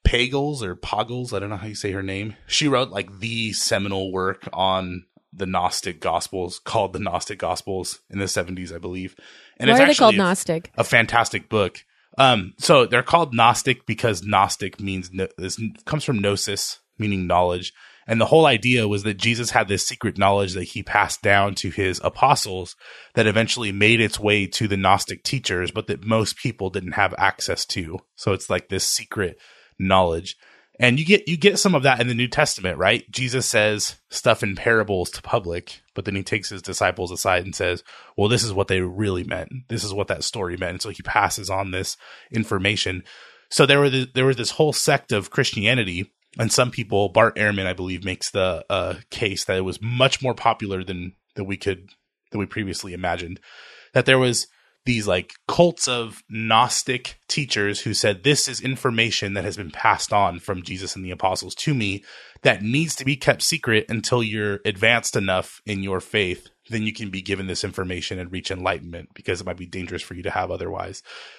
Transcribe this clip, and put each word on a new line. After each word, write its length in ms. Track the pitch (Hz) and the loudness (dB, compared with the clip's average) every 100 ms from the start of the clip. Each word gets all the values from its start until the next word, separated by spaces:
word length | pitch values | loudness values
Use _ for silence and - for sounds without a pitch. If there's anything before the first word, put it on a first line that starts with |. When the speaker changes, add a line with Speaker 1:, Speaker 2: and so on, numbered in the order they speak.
Speaker 1:
Pagels 580 | - 120 123 139 143 143 | 2 4 2 -2 -2 -4
or 140 | 101 87 | -6 -8
Pagels, 560 | - 104 117 123 123 | -4 -4 -4 -6 -6
I 60 | 101 | -6
don't 120 | 101 | -6
know 60 | 104 | -8
how 100 | 107 | -10
you 80 | |
say 180 | 107 104 | -6 -6
her 100 | 95 | -4
name. 340 | 95 95 110 107 - | -6 -6 -8 -12 -4
She 220 | - 151 | 0 2
wrote, 220 | 131 131 | 2 0
like, 300 | 98 95 98 | -4 -8 -10
the 320 | 113 117 110 | -8 -4 -4
seminal 600 | 98 - 110 98 98 95 | -2 0 0 0 -2 -2
work 360 | 92 95 98 - | -2 -2 -4 -6
on 520 | 85 95 95 90 90 - _ _ | 0 2 2 -2 -8 -12 _ _
the 140 | 92 95 | -8 -2
Gnostic 540 | 92 90 - 101 80 | 0 0 -2 -6 -6
Gospels, 600 | 92 82 - 95 87 - | -2 -2 -2 -6 -6 -8
called 320 | - 113 95 | -4 0 0
the 60 | 90 | -2
Gnostic 380 | 95 87 - 104 | -4 -4 -6 -6
Gospels 640 | 85 90 - 95 90 - _ | -4 -4 -6 -6 -8 -12 _
in 80 | 101 | -6
the 100 | 95 | -2
seventies, 440 | - 87 92 87 | -2 -4 -6 -10
I 60 | 85 | -10
believe. 380 | 90 92 92 - - - - - | -10 -8 -10 -14 -20 -20 -20 -2
And 100 | 226 | 4
Speaker 2:
Why 60 | |
Speaker 1:
it's 60 | 240 | 8
Speaker 2:
are 40 | 277 | 8
they 40 | |
Speaker 1:
actually 80 | 294 | 8
Speaker 2:
called 120 | 233 208 | 6 6
Gnostic? 540 | 180 190 - 165 - - | 4 0 -2 -4 -4 -4
Speaker 1:
a 80 | |
fantastic 640 | - 120 113 117 110 101 - | 2 4 4 2 2 -2 -2
book. 360 | 107 107 - - _ _ - | 0 0 -2 -20 _ _ 4
Um, 360 | 135 117 92 - | 4 4 0 -2
so 280 | - 147 113 | 4 6 6
they're 160 | 120 | 2
called 320 | - 170 156 | 4 4 4
Gnostic 520 | 120 117 117 - 123 - | 6 6 6 0 -2 -4
because 360 | 110 117 92 | -2 0 0
Gnostic 560 | 101 101 98 - 95 - | 2 2 2 0 -8 -6
means, 300 | 101 95 90 | -6 -6 -6
gno-, 180 | 92 95 - | -6 -6 -6
this 240 | 92 104 110 - - | -8 -6 -8 -8 -6
comes 180 | 151 | -4
from 160 | - 117 | 0 0
gnosis, 580 | 101 101 - 98 - - _ - | 0 0 -2 -4 -6 -10 _ -6
meaning 280 | 107 98 87 | -2 0 2
knowledge. 460 | 87 90 90 90 - - - - | 2 2 0 -6 -14 -20 -14 -2
And 140 | 113 | 0
the 60 | 110 | 4
whole 200 | 160 156 | 6 6
idea 400 | 113 120 123 107 | 4 2 2 2
was 160 | 101 | 0
that 100 | 104 | -2
Jesus 360 | 101 113 117 117 | -2 0 0 0
had 160 | 120 101 | 2 2
this 180 | 98 - | 0 -2
secret 320 | - 110 98 | -4 -4 2
knowledge 340 | 98 101 98 | 4 4 0
that 120 | 92 | -4
he 180 | 87 - | -8 -10
passed 380 | - 104 98 - | 0 2 2 0
down 320 | 104 98 101 98 | 4 4 4 -2
to 140 | 98 | -6
his 300 | 92 95 87 | -2 -2 -2
apostles 720 | - - 131 143 110 92 87 - - - - | -4 2 4 4 0 -8 -10 -14 -20 -20 -4
that 120 | - 107 | 0 4
eventually 460 | 104 113 - 107 | 4 2 0 -4
made 280 | 98 107 113 | 4 6 6
its 200 | 107 - | 4 0
way 260 | 104 104 95 | 2 2 2
to 220 | - 107 | -2 0
the 80 | 98 | 2
Gnostic 480 | 95 98 - 90 | 4 4 2 -8
teachers, 460 | - 139 - 90 90 | -6 -4 -2 -2 -2
but 140 | 110 - | -4 -6
that 160 | - | -6
most 320 | 107 110 104 - | 0 0 0 -4
people 320 | - 104 95 | -6 -4 -6
didn't 220 | 95 90 | -6 -4
have 220 | 90 95 - | 0 0 2
access 460 | 98 - - 87 - | 0 0 -4 -4 -6
to. 320 | 104 82 90 - | -6 -8 -10 -14
So 180 | - - | -8 -2
it's 160 | 95 - | -2 -2
like 180 | 90 - | -4 -2
this 180 | 95 - | -4 -2
secret 540 | - 113 110 90 - - _ _ - | -4 -4 -4 -4 -6 -20 _ _ -4
knowledge. 580 | 95 95 90 82 92 - _ _ _ - | 2 4 4 0 -6 -14 _ _ _ 0
And 180 | 123 131 | 2 4
you 60 | 160 | 4
get, 220 | 202 - | 2 2
you 80 | 165 | 2
get 240 | 202 196 | 2 4
some 140 | 196 160 | 4 4
of 80 | |
that 160 | 135 120 | 4 2
in 80 | 120 | 2
the 60 | |
New 120 | 120 123 | 0 0
Testament, 520 | - 151 - 92 76 | 0 0 0 -4 0
right? 300 | 92 117 - | 2 2 -2
Jesus 360 | - 127 127 - | -6 -4 -2 0
says 480 | 113 107 104 - - _ | 2 2 0 -4 -8 _
stuff 320 | - 127 110 | -2 2 2
in 140 | 110 95 | 0 -2
parables 520 | 117 113 101 95 87 | 2 2 2 -2 -4
to 120 | - | -8
public, 580 | - 120 85 87 - - _ | -4 -4 -2 -8 -8 -18 _
but 100 | - | -10
then 120 | 95 98 | -6 -6
he 80 | |
takes 260 | 95 107 92 | -4 -6 -6
his 120 | 98 | -12
disciples 500 | 92 90 98 90 90 | -8 0 0 0 -6
aside 320 | 87 101 90 | -4 0 0
and 100 | 92 | -2
says, 300 | - 90 87 - - - - | -4 -2 -4 -8 -20 -10 -2
"Well, 120 | 104 | 2
this 140 | 123 | 2
is 100 | 120 | 0
what 140 | 95 98 | -2 0
they 140 | 95 | 0
really 420 | 90 92 107 90 | -2 -2 -2 -2
meant. 280 | 87 87 85 127 127 | -4 -8 -10 -12 -8
This 160 | 117 | -6
is 100 | 104 | -4
what 140 | 98 98 | -4 -4
that 160 | 85 | -4
story 320 | - 117 90 87 | -6 -4 -4 -4
meant." 160 | 90 | -6
And 100 | 90 | -6
so 60 | 110 | -10
he 120 | - | -10
passes 460 | - 107 98 - 95 | -2 2 2 0 -4
on 220 | 95 95 | -4 -4
this 260 | 92 95 - - - - | -4 -6 -10 -16 -20 -6
information. 720 | 113 107 101 98 104 101 92 - - - - _ | -4 0 0 2 0 -2 -4 -10 -20 -20 -20 _
So 160 | - 127 | 4 6
there 120 | 139 | 6
were 100 | 143 | 6
the, 200 | 131 127 | 2 0
there 140 | 127 135 | 2 2
was 100 | 123 | 2
this 140 | 110 | 0
whole 220 | - 156 | 2 2
sect 400 | - - 139 - | 2 2 2 2
of 180 | 104 92 | -2 0
Christianity, 840 | - - - 104 127 95 87 95 _ _ - | 0 0 2 2 2 0 -4 -8 _ _ -4
and 100 | 113 | 0
some 220 | - 127 | 2 2
people, 360 | 127 110 101 101 | -2 -2 0 2
Bart 280 | 110 113 - | 4 4 4
Ehrman, 300 | 104 101 92 | 0 0 -2
I 60 | |
believe, 320 | 92 92 90 | -4 -6 -6
makes 280 | 92 92 - | -6 -6 -4
the, 320 | 101 92 82 - | 0 0 -2 -2
uh, 260 | 95 87 90 - | -2 -2 -6 -12
case 340 | - 104 95 | -4 -2 -2
that 120 | - 95 | -2 -2
it 60 | |
was 160 | 95 90 | -2 -6
much 420 | 110 123 131 - | -4 0 2 2
more 120 | 127 | -2
popular 480 | 113 117 110 101 95 | 0 0 0 -2 -6
than, 320 | 92 90 87 - _ - | -6 -8 -10 -14 _ -10
than 100 | 98 | -8
we 100 | 98 | -6
could, 320 | 101 90 95 _ _ _ _ | -4 -4 -6 _ _ _ _
than 80 | 110 | -6
we 60 | 95 | -6
previously 460 | 110 98 82 98 | -6 -6 -8 -10
imagined, 440 | 87 90 87 87 92 _ - - - _ | -6 -4 -4 -6 -14 _ -20 -20 -20 _
that 140 | 135 123 | 0 4
there 120 | 131 | 4
was 300 | 127 117 - _ _ _ 127 | 4 0 -4 _ _ _ -2
these, 200 | 120 101 | -2 0
like, 260 | 92 90 - - | 0 -2 -10 -2
cults 400 | - 175 165 - | 4 4 2 -2
of 340 | 123 113 101 - | -2 -6 -10 -12
Gnostic 880 | 110 113 113 123 - - 123 - - - | -6 4 4 4 2 -2 -4 -6 -12 -8
teachers 540 | - 135 110 101 101 | -6 -2 0 0 -2
who 140 | 117 | -4
said, 280 | 101 110 95 | 0 0 2
"This 260 | 139 147 - | 2 2 0
is 120 | 117 | -4
information 720 | 123 131 131 113 113 - 101 | -6 -2 0 0 0 0 -4
that 120 | 98 | -4
has 120 | 85 82 | -6 -6
been 140 | 85 | -10
passed 420 | - 113 98 - | 0 2 2 2
on 260 | 104 98 87 | 2 2 -2
from 220 | - 92 | -6 -8
Jesus 320 | 90 92 95 | -8 -8 -8
and 80 | 101 | -10
the 60 | 92 | -10
apostles 440 | 90 95 92 90 | -4 -2 -2 -6
to 180 | - - | -6 -2
me 320 | 139 101 98 - - - - | 0 -2 -4 -10 -20 -20 0
that 200 | 143 101 | 2 2
needs 320 | 104 135 165 - | 2 0 0 -2
to 80 | 135 | -4
be 100 | 147 | 0
kept 240 | - 131 | 2 2
secret 440 | - 165 127 107 - | 0 0 2 2 2
until 340 | 113 - 123 | -2 0 0
you're 380 | 110 107 104 98 107 | 0 -2 -2 -2 -4
advanced 500 | 98 110 117 - 123 | 0 2 2 0 -2
enough 460 | 95 92 - - | 0 0 -2 -8
in 180 | - 98 | -8 -6
your 180 | 98 92 | -4 -4
faith. 480 | - 107 92 82 - _ - | -2 0 0 -2 -10 _ -8
Then 140 | 113 | -4
you 100 | 110 | -4
can 160 | 107 104 | -6 -8
be 140 | 95 | -8
given 240 | 92 98 95 | -6 -6 -4
this 180 | 87 | -6
information 540 | 98 90 92 90 - 95 | -6 -6 -6 -6 -8 -8
and 120 | 90 | -10
reach 200 | 92 - | -10 -8
enlightenment 580 | 92 92 92 85 85 80 | -4 -4 -4 -8 -16 -16
because 260 | - - 87 | -12 -6 -6
it 60 | 92 | -6
might 100 | 90 | -10
be 80 | 90 | -10
dangerous 360 | 95 87 87 | -10 -8 -8
for 100 | - | -10
you 80 | 90 | -10
to 60 | 92 | -6
have 200 | - 90 | -4 -4
otherwise." 520 | 90 87 90 92 101 - - - | -6 -6 -8 -10 -12 -18 -20 -20